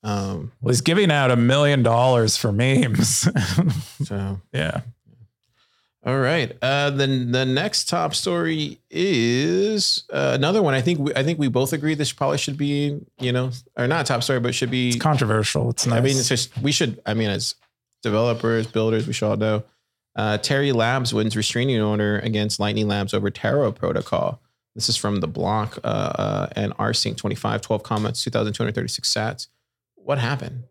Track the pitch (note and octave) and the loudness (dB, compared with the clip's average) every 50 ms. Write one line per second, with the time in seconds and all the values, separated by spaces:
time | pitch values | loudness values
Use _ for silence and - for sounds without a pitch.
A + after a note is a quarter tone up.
0 | - G#2+ G#2 G2+ G2 G2 F#2+ E2 D2 A#2 - _ - A#2 B2+ A#2+ - - E3 F#3+ | -4 -2 -2 -2 -2 -4 -4 -6 -8 -10 -12 _ -2 0 0 2 2 2 2 4
1 | G#3 F3 D3+ D3 C#3 B2+ B2 A#2+ A#2 A#2+ C3+ C#3+ D3 C#3+ C#3+ C3+ A#2 A#2 A#2 A#2 | 4 4 4 4 4 4 4 4 6 4 6 6 6 4 4 4 4 4 4 4
2 | B2 C3 B2+ A#2+ A2+ A2 - - - A#2 G2+ G#2 B2 C3 C3+ F3+ - A#2+ A2 - | 4 6 6 4 4 2 0 0 0 0 2 2 2 4 4 4 4 4 2 2
3 | - - - - - F3 - - G2 - F#2 F#2 F3+ E3+ G#2+ - - - - - | 2 2 2 2 2 2 2 2 0 2 2 2 2 2 0 -2 -6 -8 -8 -8
4 | C#3+ - G2+ G2 G2 G2 G2 F#2 - _ - - D#2 D#2+ - - - A#2+ - _ | -6 -4 -4 -4 -4 -4 -6 -6 -10 _ -4 -2 -2 -2 -4 -6 -8 -10 -18 _
5 | _ _ - _ A2+ _ _ _ _ _ _ _ _ _ _ _ _ _ _ _ | _ _ -20 _ -20 _ _ _ _ _ _ _ _ _ _ _ _ _ _ _
6 | _ A#2+ B2+ C#3 C3 B2+ D#3 E3+ C3+ - - - - C3 C#3 C#3+ C#3+ C#3+ C#3 C#3 | _ -2 0 2 2 2 2 0 0 -2 -4 -2 0 0 2 2 2 0 2 0
7 | C#3 C3+ C3+ C3 B2+ A#2+ A#2+ B2+ C3 C3 B2+ C3+ F3 G#3+ - - - - - F3 | 0 2 0 0 0 0 0 0 2 0 0 0 -2 -2 -2 -4 -2 -2 -2 0
8 | E3 D#3 D3+ - - F#3+ F3 E3+ E3+ E3 D#3+ D#3 D3+ D3 - _ _ _ - D#3 | 0 -2 -2 -4 -2 -2 -2 -2 -2 -2 -2 -2 -4 -6 -8 _ _ _ -4 -2
9 | F3+ G3+ F3+ A#2+ A#2 A#2 A#2+ B2 C#3+ E3 F3 F#3 G3 G#3+ A3 G#3 F#3 - - - | 0 2 2 2 2 2 2 2 2 2 2 2 2 2 0 0 0 0 -2 -2
10 | - _ - C#3+ C#3 C3+ B2+ C3+ C#3 D3+ F#3+ A3 G3+ D3+ C3+ C3+ A#2+ F3 F3 D3+ | -4 _ -4 -2 0 0 2 2 2 2 2 2 2 2 2 2 2 0 0 0
11 | C#3 C#3+ - - C3 D#3 E3+ D3+ D3 C3+ A#2+ B2 C3+ C3 E3 D3+ C#3+ D#3 D#3 C#3+ | -2 -2 0 0 0 0 0 0 0 0 2 2 0 0 -2 -2 -2 -2 -2 0
12 | D3 C3 - - C#3+ C#3 D3 C#3+ - - C#3 C#3+ C#3+ C#3+ C#3+ C#3+ D3 C#3+ C#3+ C#3+ | -2 -4 -2 -2 -2 0 0 -2 -2 -4 -4 -2 -2 -2 0 0 0 -2 -4 -6
13 | - _ _ _ C3 B2 B2 B2+ B2+ C3 A#2+ B2 - _ _ - B2 B2 D#3 E3+ | -10 _ _ _ -2 0 0 0 -2 -2 -6 -8 -12 _ _ -2 0 0 2 0
14 | C#3+ - C#3 A#2 A#2+ - C3+ B2+ A#2 B2 B2 - C3 A#2 C3 B2+ B2 B2 A#2+ A#2+ | 0 0 0 0 0 0 0 0 0 0 -2 -2 -2 -2 0 0 0 0 0 2
15 | - D#3 D3+ C3 C#3+ G#2+ A2 A2 G#2+ - - D3 B2+ A#2+ A#2 - - C3 A#2 A2+ | 2 2 2 2 2 2 2 2 2 0 0 0 -2 -2 -2 -2 0 0 2 2
16 | B2 C3+ C#3 C3+ B2 - C3+ A2+ - - - A#2 C3 C#3+ C#3+ - D3 B2 G2+ - | 2 2 2 2 2 0 0 0 -2 -4 -6 -4 -2 0 0 2 0 -2 -2 -6
17 | _ - G#2+ A2+ A2 G#2 G2+ G#2 A2 - - _ _ _ _ _ _ _ _ _ | _ -4 -2 0 0 0 0 -2 -4 -6 -8 _ _ _ _ _ _ _ _ _
18 | - A#2 G#2 G#2+ A#2 A#2+ A#2 A#2 - A2+ A#2 A2+ A2+ A#2 - A#2 A2 A2 A2 A2 | -4 0 2 2 2 2 0 0 0 0 2 0 0 -2 -2 0 2 2 2 0
19 | - - B2 - A2 G#2 G#2 G#2 G#2+ A2 G#2+ G#2+ G#2+ _ _ _ _ _ _ _ | 0 -2 -2 -2 0 0 0 2 2 2 0 0 -2 _ _ _ _ _ _ _
20 | _ _ _ - G#2+ G#2+ G#2 G#2 - - C#3 C#3 C#3+ C#3+ C3 A2+ A2 A#2 B2+ C3+ | _ _ _ -4 0 0 0 0 0 0 0 0 2 2 2 2 2 2 2 0
21 | B2+ A#2 A2+ G#2+ A2 A2+ G#2+ A2 G#2+ - - A#2+ B2 C#3 B2+ A2+ G#2+ G#2+ G#2+ G#2 | 0 0 0 0 0 0 0 -2 -4 -2 -2 0 0 0 2 2 0 0 0 0
22 | G#2 G#2 G#2+ G2+ - A#2 A2 G#2 G#2+ G#2+ - - G2+ G#2 G#2 A2 G#2+ G#2 G2+ G2+ | 0 0 0 0 -2 -2 -2 0 0 -2 -2 -2 -2 -2 0 0 0 0 0 -2
23 | G2 G2 - G2+ G2+ G2 - - - A2 C3 C#3+ C#3+ G#2+ - - - E2+ D#2+ - | -2 -2 -2 -2 -2 -2 -4 -2 -2 0 0 2 0 0 -2 -2 -4 -2 -2 -2
24 | - - - E2+ - - - - _ _ _ _ _ _ _ A2+ A2 - - - | -4 -2 -2 -2 -2 -2 -4 -6 _ _ _ _ _ _ _ -6 -2 -2 -2 -2
25 | - G#2+ G#2 G2 - - E2 - - F#2+ G#2+ A2 G#2+ A2+ - - - A1+ G#1+ G#1 | -2 -2 -2 -2 -2 -4 -4 -4 -2 -2 0 -2 -2 -4 -8 -8 -4 -4 -2 -2
26 | G1+ - - - - G1+ - G1+ G1+ - - - G#2 G2+ - - G#2+ A2 B2 - | -2 -2 -2 -2 -2 -2 -2 -2 -4 -4 -4 -4 -4 -4 -2 -2 -2 -2 0 -2
27 | - A2+ A2+ - - G#2 G2+ A2+ - A2 A2 G#2+ - - A2+ G2+ - - A2+ G#2+ | -2 -4 -6 -6 -6 -6 -6 -4 -4 -4 -4 -4 -2 -2 -4 -4 -2 -4 -4 -2
28 | G#2+ A#2+ A#2+ - - B2 A2+ A2 A2 G#2+ G#2+ - A#2 A#2 A2 - - A#2+ - - | -2 -2 -4 -4 -6 -4 -2 -2 -2 -2 -2 -2 -4 -2 -2 -4 -6 -6 -6 -6
29 | - - - G#2+ G#2+ A2+ A#2 A#2+ - _ _ _ _ _ _ _ _ _ _ _ | -4 -2 -2 -2 -2 -4 -6 -8 -12 _ _ _ _ _ _ _ _ _ _ _
30 | - - C#3+ C#3 A#2+ A#2+ C#3+ C#3 - - - B2 - _ | -6 -4 -2 -2 0 -2 -2 -4 -6 -10 -10 -12 -14 _